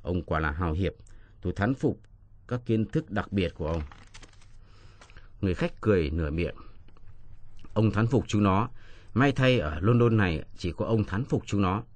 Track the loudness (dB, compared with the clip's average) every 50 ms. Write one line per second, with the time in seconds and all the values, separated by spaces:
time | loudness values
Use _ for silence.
0 | -4 -2 -4 -4 -2 -2 0 0 0 0 0 -2 -2 -2 0 0 0 -2 -2 -6
1 | -20 -20 -20 -20 -20 -20 -20 -6 -6 -6 -2 0 0 0 0 0 0 -2 -2 -2
2 | -12 -20 -20 -20 -20 -20 -20 -20 -8 -6 -6 -6 0 0 2 2 0 0 -2 -4
3 | -4 -2 -4 -4 -4 0 0 0 0 0 -2 -4 -4 -2 -2 -2 -4 -6 -12 -20
4 | -20 -20 -20 -20 -20 -20 -20 -20 -20 -20 -20 -20 -20 -20 -20 -20 -20 -20 -20 -20
5 | -20 -20 -20 -20 -20 -18 -8 -4 -2 -2 0 0 -2 -4 -4 -2 2 4 4 4
6 | 2 0 0 -2 -2 -2 -2 -2 -4 -4 -6 -12 -18 -18 -18 -18 -20 -18 -18 -16
7 | -16 -14 -14 -14 -14 -14 -14 -14 -14 -14 -12 -12 -12 -4 0 2 2 4 4 2
8 | 2 4 2 2 2 2 2 4 4 4 4 4 2 -2 -6 -12 -16 -16 -18 -18
9 | -16 -2 2 4 4 4 4 4 4 4 4 4 2 -2 -4 2 4 4 6 6
10 | 6 6 6 4 4 4 2 -2 -4 -8 -10 -6 -6 -6 -4 -4 0 0 2 2
11 | 2 0 -2 -4 -2 -2 -2 -4 -2 -2 0 2 2 2 0 -2 -4 -8 -18